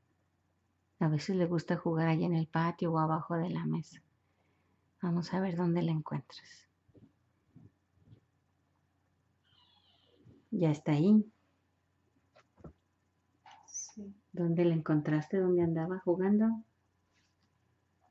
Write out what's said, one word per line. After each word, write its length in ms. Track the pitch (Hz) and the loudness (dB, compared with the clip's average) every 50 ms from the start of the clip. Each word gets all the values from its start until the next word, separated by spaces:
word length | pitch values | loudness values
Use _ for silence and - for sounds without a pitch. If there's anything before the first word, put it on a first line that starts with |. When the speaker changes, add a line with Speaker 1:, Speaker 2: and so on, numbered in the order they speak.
| _ _ _ _ _ _ _ _ _ _ _ _ _ _ _ _ _ _ _ - | _ _ _ _ _ _ _ _ _ _ _ _ _ _ _ _ _ _ _ -2
Speaker 1:
A 80 | 170 156 | 0 0
veces 260 | 156 147 - - 190 | 0 0 -2 -2 0
le 120 | 185 175 | 0 0
gusta 300 | 170 175 160 - - 175 | 2 0 -2 0 -2 -4
jugar 300 | 165 - 175 160 160 165 | -2 -2 -2 -2 0 0
allá 200 | 165 160 156 175 | 0 0 0 0
en 100 | 175 170 | 0 0
el 100 | 165 160 | 0 -2
patio 460 | - - 165 165 170 170 - 180 165 | -2 -2 -2 -2 -2 -2 -4 -4 -2
o 60 | 165 160 | 0 0
abajo 340 | 156 156 160 160 160 - 170 | 0 0 0 -2 -4 -4 -4
de 160 | 165 170 180 | -4 -2 -4
la 160 | 160 165 165 | -4 -4 -4
mesa. 340 | 156 160 165 156 - - - _ _ _ _ _ _ _ _ _ _ _ _ _ _ _ _ _ _ _ - | -4 -4 -4 -6 -10 -18 -20 _ _ _ _ _ _ _ _ _ _ _ _ _ _ _ _ _ _ _ -8
Vamos 320 | - 175 170 170 160 - 180 | -6 -4 -2 -2 -4 -4 -4
a 60 | 185 | -4
ver 160 | 190 190 170 | -2 -2 -2
dónde 260 | 170 180 170 170 175 | -2 0 0 0 0
la 80 | 165 165 | 0 0
encuentras. 800 | 160 156 156 - 147 147 - _ - - - - - - - _ _ _ _ _ _ - - _ _ _ _ _ _ _ _ _ _ - - - _ _ _ _ _ _ _ _ - _ _ _ _ _ _ _ _ _ _ _ _ _ _ _ _ _ _ _ _ _ _ _ _ _ _ 1077 1077 _ 960 906 _ _ _ _ _ _ _ _ _ _ _ - - - _ - | -2 -2 -4 -6 -8 -10 -10 _ -20 -20 -20 -20 -20 -20 -20 _ _ _ _ _ _ -20 -20 _ _ _ _ _ _ _ _ _ _ -20 -20 -20 _ _ _ _ _ _ _ _ -20 _ _ _ _ _ _ _ _ _ _ _ _ _ _ _ _ _ _ _ _ _ _ _ _ _ _ _ _ _ _ _ _ _ _ _ _ _ _ _ _ _ _ -20 -20 -20 _ -8
¿Ya 180 | 226 185 170 156 | -2 0 2 2
está 220 | 147 147 - 165 | 0 0 -2 -2
ahí? 340 | 151 143 165 202 214 214 208 - _ _ _ _ _ _ _ _ _ _ _ _ _ _ _ _ _ _ _ _ _ - _ _ _ _ - - - _ _ _ _ _ _ _ _ _ _ _ _ _ _ - - - _ | 0 2 4 4 4 4 4 0 _ _ _ _ _ _ _ _ _ _ _ _ _ _ _ _ _ _ _ _ _ -20 _ _ _ _ -20 -20 -20 _ _ _ _ _ _ _ _ _ _ _ _ _ _ -20 -20 -20 _
Speaker 2:
Sí. 480 | - - - - - - 214 202 202 202 _ _ _ | -12 -10 -10 -10 -10 -14 -16 -16 -16 -18 _ _ _
Speaker 1:
¿Dónde 320 | - 175 175 170 170 175 175 | -6 -2 0 2 4 4 4
la 100 | 170 165 | 4 4
encontraste? 640 | 160 156 - 156 151 147 156 151 151 151 - - 190 | 2 2 2 2 2 2 2 0 0 0 0 0 0
¿Dónde 240 | 185 180 180 175 170 | 2 4 4 4 2
andaba 340 | 170 165 160 160 180 185 190 | 2 0 -2 -2 -4 -6 -4
jugando? 640 | - 180 170 185 185 196 208 208 220 226 226 220 - _ _ _ _ _ _ _ _ _ _ _ _ _ _ _ _ _ _ _ _ _ _ _ _ _ _ _ _ _ | 0 0 0 2 2 2 4 4 4 2 0 -2 -8 _ _ _ _ _ _ _ _ _ _ _ _ _ _ _ _ _ _ _ _ _ _ _ _ _ _ _ _ _